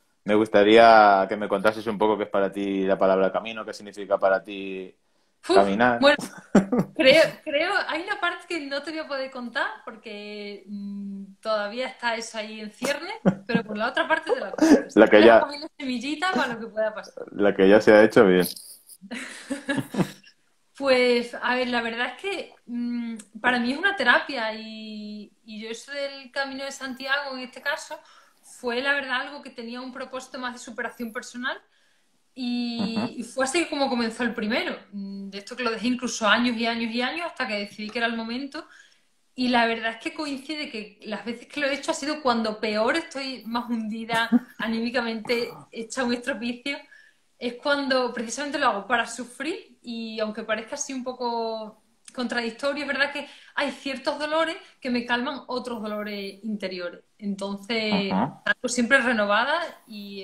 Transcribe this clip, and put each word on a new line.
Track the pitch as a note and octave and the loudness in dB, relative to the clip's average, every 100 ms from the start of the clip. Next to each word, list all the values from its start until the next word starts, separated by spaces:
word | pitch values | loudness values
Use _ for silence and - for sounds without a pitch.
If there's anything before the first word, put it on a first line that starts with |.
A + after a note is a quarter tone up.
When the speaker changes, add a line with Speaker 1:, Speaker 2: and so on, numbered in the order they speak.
| _ _ | _ _
Speaker 1:
me | - | 0
gustaría | G#2+ A2 G2+ G2+ A2+ A#2 A2 G#2 G2 F#2+ | 2 4 6 8 10 12 12 10 8 4
que | G#2 | -2
me | G2+ | -2
contases | G2 G#2+ A2 A2 | 0 2 0 -2
un | G2 | 2
poco | G#2+ G2+ | 2 2
qué | |
es | G2+ | 0
para | G2+ F#2+ | 0 0
ti | G2 G2 G2 F#2+ | -2 -2 0 0
la | F#2 | 2
palabra | F#2+ F#2+ F#2+ | 4 4 2
camino, | F#2 A2 A2 | 0 -6 -10
qué | G#2+ | -10
significa | G2+ G#2 G2+ F#2+ G2 | -12 -14 -10 -2 2
para | G2 F#2+ | 4 2
ti | F#2+ G2 G2 F#2+ F#2+ _ _ _ _ _ - | 0 -10 -8 -10 -12 _ _ _ _ _ 2
Speaker 2:
Uf, | F4+ | 4
Speaker 1:
caminar. | G3+ G3+ B3 A#3+ | 4 4 2 4
Speaker 2:
bueno, | C#4 C#4+ - - - G3+ | 4 4 -2 -16 2 2
Speaker 1:
<laughs> | G3 B3 - - | 2 0 -2 2
Speaker 2:
creo, | C4+ D#4 D4+ - | 6 8 6 2
creo, | - C#4+ F4 F#4+ C#4 | -6 -2 0 0 -2
hay | D4+ | -4
una | G4 G4+ | -4 -4
parte | F4 F4+ - | -2 -4 -6
que | E4+ C#4 | -8 -6
no | C#4 | -6
te | D4+ | -6
voy | D#4 | -8
a | D4 | -6
poder | C#4 C4 | -6 -8
contar | B3+ A#3+ C#4 F4+ G#4 - | -8 -8 -4 -4 -6 -16
porque, | A3 A3+ G#3 G#3 G#3 G#3 G3+ - | -16 -14 -14 -12 -12 -12 -12 -12
mm, | G3+ G3+ G3+ G3 G3 G3 - | -10 -10 -10 -10 -10 -14 -12
todavía | A3 G#3+ G#3 A#3 B3 | -4 -2 -2 -6 -8
está | - A#3+ A3+ | -6 -4 -4
eso | A3+ A3+ | -6 -10
ahí | G#3+ A3 | -10 -10
en | G#3+ | -14
cierne, | - B3+ C#4+ F4 A4+ G3 - - | -8 -6 -4 -6 -2 0 0 -2
pero | A#3 | -4
por | G#3+ G#3 | -2 -4
la | A#3 | -4
otra | C#4+ D#4+ | -2 0
parte | D#4+ - | 0 0
te | B4+ | -4
la | - | -4
cuento. | - D#4+ D4 - - | 2 6 6 6 8
Speaker 1:
La | - | 10
que | G#2 | 12
Speaker 2:
Dejo | - | 12
Speaker 1:
ya | - C#4+ | 10 8
Speaker 2:
ahí | D4 | -4
la | D#4 - | -12 -10
semillita | C4+ B3 C4 D4+ F#4 | -6 -4 -4 -2 0
para | F#4 C4+ A3+ | 0 -2 -4
lo | |
que | A3 | -10
pueda | G#3+ A3 G#3+ | -4 -4 -6
pasar. | - - - | -14 -14 -10
Speaker 1:
La | - G2+ G2 | 0 2 6
que | F#2+ | 8
ya | G#2 | 8
se | A2 | 10
ha | G#2+ | 10
hecho, | A2 - G2+ | 10 8 8
bien. | F2+ F2 - - - _ - | 8 4 -2 -16 -20 _ -20
Speaker 2:
<laughs> | F#3+ B3 - - - C#4 - C#4 - A3+ - - _ _ _ _ _ - | -14 -12 -12 -14 -10 -8 -4 -4 -4 -2 -2 -4 _ _ _ _ _ -4
Pues, | C#4 B3+ B3 A#3+ A#3+ A#3+ | 2 4 4 2 0 -6
a | B3 B3 | -2 -2
ver, | B3 | -2
la | A#3+ | -2
verdad | A#3 A#3 B3 B3 | -4 -4 -6 -6
es | |
que, | G4 F4+ - - - | -8 -8 -10 -16 -12
mm, | A#3+ A#3+ A#3+ A#3 A3+ - A3 | -6 -4 -4 -6 -10 -14 -6
para | B3 B3 | 0 0
mí | A#3+ | 0
es | D4 | -2
una | G4 G4 | -2 0
terapia | A#3+ D4 E4+ C4 A3 | 4 4 2 -4 -4
y, | A3 A3 A3 A3 G#3+ G#3 G#3 G3+ _ A3+ | -6 -12 -14 -12 -12 -12 -14 -16 _ -18
y | G#3+ | -14
yo | A3+ | -12
eso | A3+ - | -14 -12
del | C#4+ C#4 C#4 C4+ | -8 -8 -10 -12
Camino | C#4+ C4+ C4 C4+ | -6 -6 -6 -10
de | |
Santiago, | C4 C4 B3 C4 C#4 C#4 B3+ | -10 -10 -8 -4 -2 -4 -8
en | |
este | B3 B3+ | -12 -8
caso, | C#4+ D#4 - D#4 - - _ _ | -6 -6 -6 -16 -18 -20 _ _
fue, | - - B3 A#3+ | -20 -10 -6 -2
la | C#4 | 0
verdad, | C#4+ C4 B3 | -2 -2 -4
algo | C#4+ C#4+ | -6 -10
que | C4+ | -16
tenía | - A#3 B3 | -14 -12 -10
un | C4 | -12
propósito | C4 C4 C4 C4 C#4 | -12 -12 -12 -12 -10
más | B3+ | -10
de | A#3+ | -10
superación | - A#3 A#3 - A#3 | -14 -10 -10 -8 -10
personal | A#3+ - A#3+ C4 F#4+ _ _ _ _ _ _ _ | -10 -12 -8 -6 -8 _ _ _ _ _ _ _
y, | - B3 A#3+ A#3+ A#3 G3+ A3 | -8 -4 -2 -2 -2 -4 -2
Speaker 1:
Ujú. | A3+ - | -4 -6
Speaker 2:
y | |
fue | G#3+ - C4+ | -10 -4 0
así | F4 D#4+ | 0 0
como | D4 C4+ | 0 0
comenzó | A#3+ A3+ A3 | 0 -2 -2
el | A#3+ | -4
primero. | A#3 G#3 C4+ F4+ G3+ - | -2 -2 -2 -2 -8 -12
Mm, | G3+ G3 G3 G3 | -12 -12 -12 -12
de | G3 | -14
esto | - B3 | -12 -6
que | |
lo | A#3+ | -4
dejé | A3+ A#3 | -2 -2
incluso | B3+ A#3+ - G#3+ | -2 -2 0 2
años | A3 B3 A3+ | 4 2 0
y | A#3 | -2
años | A#3 A#3 | -2 -4
y | A#3 | -2
años | B3+ D#4+ E4+ | -4 -4 -8
hasta | - A#3+ | -6 -6
que | G#3 | -6
decidí | G#3 - G#3+ | -8 -10 -8
que | A#3+ | -4
era | A#3 | -2
el | A#3 | -4
momento. | A3+ B3 C#4 D#4 - - - _ _ _ _ | -6 -8 -8 -12 -16 -20 -20 _ _ _ _
Y | - B3 | -4 2
la | A#3+ A#3 | 4 2
verdad | A3+ A3+ | 0 -4
es | A3+ | -6
que | D#4+ | -8
coincide | D#4+ D4+ C4+ - D4+ D4 | -8 -8 -8 -8 -8 -8
que | A3 G3+ - | -10 -12 -14
las | - G3+ A#3 | -12 -10 -8
veces | - - | -10 -10
que | D4 | -4
lo | C#4 | -2
he | C#4 | -2
hecho | D4+ | -4
ha | |
sido | D#4+ C#4 D4+ | -4 -4 -2
cuando | C4 A#3 A3 G#3+ | 0 0 0 -2
peor | G#3+ G#3 A#3 E4 | -2 0 0 0
estoy, | D#4+ C4+ C4+ B3+ A3 | -2 -8 -8 -10 -6
más | A#3+ A3+ | -6 -4
hundida | A#3 A3 A3 A3+ A3+ A3+ | -6 -6 -8 -4 -2 2
Speaker 1:
<laughs> | A#3+ - - | 2 0 -8
Speaker 2:
anímicamente, | A3 A3+ A#3+ B3+ A#3 A3+ G#3 A#3 A#3 - - | -4 -2 -2 -2 -2 -4 -4 -4 -4 -10 -16
hecha | - A3+ - | -14 -10 -4
un | B3 | -2
estropicio. | A#3+ B3+ G#3 A#3+ A#3+ C#4+ D4 - - - _ _ - | -2 -4 -6 -6 -6 -6 -8 -10 -20 -20 _ _ -10
Es | B3 A#3+ | -8 -4
cuando | D4 C#4+ C4+ C4 B3 | -2 0 0 0 0
precisamente | B3 A3+ - C#4+ D4 | -4 -8 -6 -6 0
lo | C4 | 0
hago | G3+ F#3+ | 0 0
para | A#3 A3+ | -2 -2
sufrir | - A#3+ - C#4+ F#4+ - _ | -6 -12 -10 -8 -8 -10 _
y | B3 A#3 A3+ A3 | -14 -10 -8 -6
aunque | G#3+ A3 | -6 -6
parezca | A3 A3 A3+ A3 | -6 -6 -6 -8
así | - | -8
un | C4 | -8
poco | B3 B3 A#3+ A#3 A3+ A3 G#3+ - _ _ _ - | -8 -6 -4 -2 -4 -6 -10 -16 _ _ _ -8
contradictorio, | A#3+ A#3+ A#3 A3 C#4 C#4+ | -6 -4 -6 -4 -4 -4
es | C#4 | -4
verdad | C#4 C#4+ | -2 -2
que | D4 - - - - | -4 -12 -16 -12 -4
hay | C#4+ | -4
ciertos | - C#4 B3+ D#4+ C4+ | -4 -8 -6 -4 -4
dolores | D4+ D#4+ D#4+ F#4+ - _ | -2 0 0 -4 -12 _
que | C4 | -4
me | A#3+ A#3+ | -4 -2
calman | A#3+ C4+ C4 - | -2 -2 -8 -8
otros | B3+ B3 A3 | -8 -6 -8
dolores | G#3+ G#3 G#3 G3+ G3 G3 | -6 -6 -6 -8 -10 -10
interiores. | A3+ G3+ F#3+ F#3 F3 - _ _ | -8 -6 -6 -8 -10 -12 _ _
Entonces, | G3+ F#3+ G3 G3+ - A3+ A3 G3 G3 | -8 -6 -6 -6 -4 -4 0 0 0
Speaker 1:
Ajá. | G3 A#3+ - - | 0 -2 -4 -4
Speaker 2:
salgo | - B3 | -2 -2
siempre | B3 A#3 C4+ | -2 4 4
renovada | A#3+ A3+ G3+ G#3 C4 E4 E4 - - | 4 0 2 2 2 0 -4 -12 -16
y, | G#3 G3+ G3+ | -14 -12 -12